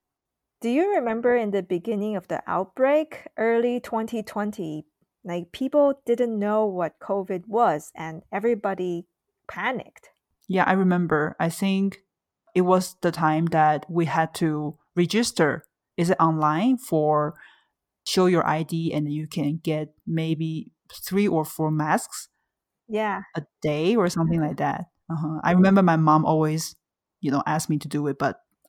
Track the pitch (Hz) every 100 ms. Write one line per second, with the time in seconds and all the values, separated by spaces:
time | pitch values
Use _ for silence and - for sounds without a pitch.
0 | _ _ _ _ _ _ 233 262 392 392
1 | 233 226 247 240 214 196 185 175 196 214
2 | 214 208 - 165 - 170 190 - 262 294
3 | 311 - - - 226 233 240 247 - 220
4 | 226 233 208 214 208 208 160 151 151 _
5 | _ _ - 175 175 - 262 294 285 277
6 | - 233 240 214 202 214 214 185 160 -
7 | - 202 190 185 196 220 226 151 - -
8 | 160 160 - 196 226 220 202 190 180 170
9 | 175 _ _ _ - - 214 247 - -
10 | - _ _ _ - 185 175 190 185 175
11 | 170 151 151 - 165 - 196 190 196 -
12 | _ _ _ _ _ 180 180 185 180 -
13 | 175 165 156 156 165 160 151 151 - 170
14 | 165 165 160 - 165 151 147 - _ -
15 | 175 208 240 - 156 151 - _ _ -
16 | 170 185 165 160 151 156 233 254 - 160
17 | 151 151 147 - - _ _ _ _ _
18 | - - 185 170 - 156 156 165 165 151
19 | 151 147 156 - 147 160 165 151 151 _
20 | - 165 160 156 160 160 - _ _ -
21 | - 190 208 160 151 - 156 156 151 196
22 | - - - _ _ _ _ _ - 214
23 | 214 190 196 - 147 _ 156 151 165 240
24 | 180 170 160 170 151 - 143 - 180 _
25 | - 160 156 160 - 180 190 196 180 160
26 | 156 156 156 160 156 160 - - _ _
27 | _ _ 147 139 - 156 - 151 147 147
28 | 147 139 139 - _ _